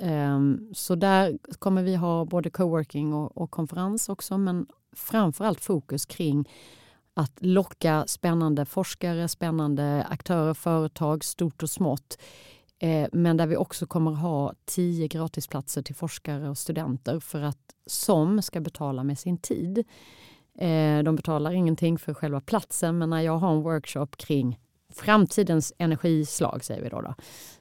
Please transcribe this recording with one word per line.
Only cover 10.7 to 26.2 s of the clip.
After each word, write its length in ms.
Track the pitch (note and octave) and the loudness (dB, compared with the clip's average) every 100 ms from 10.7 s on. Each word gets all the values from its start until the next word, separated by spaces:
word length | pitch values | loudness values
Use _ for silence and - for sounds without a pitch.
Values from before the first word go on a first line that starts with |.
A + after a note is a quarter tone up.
| E3 D#3 - D3+ D#3 | 0 0 -2 0 0
stort 400 | - - E3+ - | -2 -2 -2 -2
och 60 | D#3 | -6
smått. 480 | - E3+ B2+ - - - - - - _ - | -2 0 -2 -6 -18 -18 -20 -20 -20 _ -4
Eh, 280 | E3 D#3+ D3 | 0 2 2
men 260 | E3+ E3+ D#3+ | 2 4 4
där 100 | D#3+ | 2
vi 80 | E3+ | 2
också 280 | F3+ - E3 | 0 -4 -4
kommer 260 | F3 D#3+ | 0 0
ha 420 | D3+ E3+ D3 C#3 - - | 0 -2 0 -2 -4 -8
tio 420 | - F3 E3 D#3 | -2 0 0 -2
gratisplatser 720 | E3 E3 - - C#3+ - - | -2 -4 -6 -8 -8 -6 -6
till 140 | C3 C#3 | -6 -6
forskare 540 | E3 - - C#3+ D3 | -8 -8 -8 -6 -6
och 80 | C#3 | -6
studenter 640 | - D#3 D3+ C3 - D#3+ | -6 -4 -4 -4 -2 -4
för 220 | - D3+ | -4 -6
att, 160 | D3 C#3 _ - - | -4 -6 _ -20 -10
som 560 | - - F3 D#3+ G#3 | -4 2 4 4 2
ska 200 | - F3 | 0 -4
betala 420 | D#3+ - C#3+ C3 | -6 -6 -4 -2
med 160 | C3+ C#3+ | -2 -4
sin 180 | F3+ E3+ | -2 -4
tid. 400 | - - E3+ G3+ A3+ - - - - - _ - | -2 -4 -2 -2 -4 -6 -20 -20 -20 -20 _ -4
Eh, 440 | F3 D#3+ D#3 D3+ | 0 2 4 4
de 120 | D3+ D#3 | 4 2
betalar 360 | - D3+ D3+ | 0 -2 0
ingenting 460 | F3+ E3+ D#3+ E3 E3 | 2 2 4 2 0
för 160 | - | -2
själva 280 | D3 D3+ C#3 | -6 -4 -4
platsen, 560 | - G#3+ - - E3+ E3+ | -2 -2 -2 -2 0 0
men 120 | D#3+ | 0
när 120 | E3 | 2
jag 160 | D#3+ D#3+ | 2 2
har 140 | F#3 | 4
en 100 | D#3 | 2
workshop 460 | D#3+ D#3 - C#3 C#3+ - | 2 -2 -4 -4 -6 -6
kring 420 | - D3 B2 A2+ _ _ _ | -2 2 2 -2 _ _ _
framtidens 800 | - - G#3+ F3 - F3+ D#3+ - - | -6 4 6 6 4 4 4 2 -2
energislag, 840 | E3+ D#3 F3 D#3 | 0 2 2 2